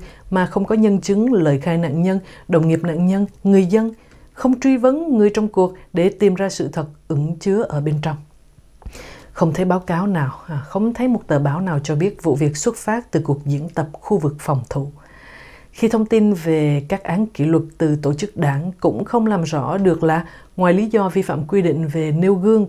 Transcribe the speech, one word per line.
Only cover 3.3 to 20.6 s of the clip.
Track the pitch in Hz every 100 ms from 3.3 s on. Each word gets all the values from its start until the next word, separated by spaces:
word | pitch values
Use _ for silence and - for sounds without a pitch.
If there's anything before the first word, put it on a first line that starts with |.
| -
người | 196 196 185
dân, | 214 226 226 - - -
không | - 254 247
truy | 269 254
vấn | 254 294 330 233
người | 208
trong | 214 214
cuộc | 190 180 180 -
để | 165 185
tìm | - 202 185
ra | 196
sự | 190 139
thật | 160 151 - -
ẩn | 147 151 165
chứa | 196 202
ở | - 147
bên | 151 147
trong. | 160 151 - - _ _ _ - - - - - -
Không | - 165
thấy | 156 185
báo | 180
cáo | 180 170 202
nào, | 175 135 - -
à, | 147 147
không | 196 226
thấy | 233 254
một | 226 -
tờ | 143
báo | 143 156
nào | 190 143
cho | 147 151
biết | 190 202
vụ | 165 139
việc | 151 151
xuất | 240 226
phát | - 233 -
từ | 165 147
cuộc | 147 143
diễn | 143 170
tập | - 151
khu | - - 202
vực | 147 147
phòng | - 131 113
thủ. | 143 139 - - - - - - - -
Khi | - 226
thông | 226 220
tin | 220 208
về | 185 160 156 147 143 143
các | 196
án | - 180 220
kỷ | - 151
luật | 160 156 -
từ | 160 151
tổ | 147
chức | 147 208 -
đảng | 143 139 180 -
cũng | 170 - 214
không | 240 220
làm | 196
rõ | 156 151 123 190
được | 190 165
là | 160 165 165 - -
ngoài | -